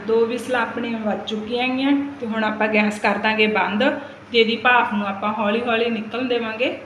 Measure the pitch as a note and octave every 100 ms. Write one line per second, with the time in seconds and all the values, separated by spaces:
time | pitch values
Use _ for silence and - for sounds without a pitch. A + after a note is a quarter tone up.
0 | G3+ A3+ A3+ B3 - B3 A3+ A#3 A#3 A3+
1 | G#3 F#3+ - G#3+ A3 A#3+ B3+ C4 C#4 C#4
2 | C#4 - A3+ A3 G#3+ G#3+ G#3+ G#3+ G#3 -
3 | G#3+ G3+ A3 G#3+ G#3 G3 F3+ G#3 C#4 C#4+
4 | - - - A#3 A3 A#3 B3 B3 - G#3
5 | G3+ G3+ G#3+ A3 G#3 A3+ A#3+ A3+ A#3 A3
6 | G#3+ A#3+ B3+ A#3+ A3+ A3 C#4+ -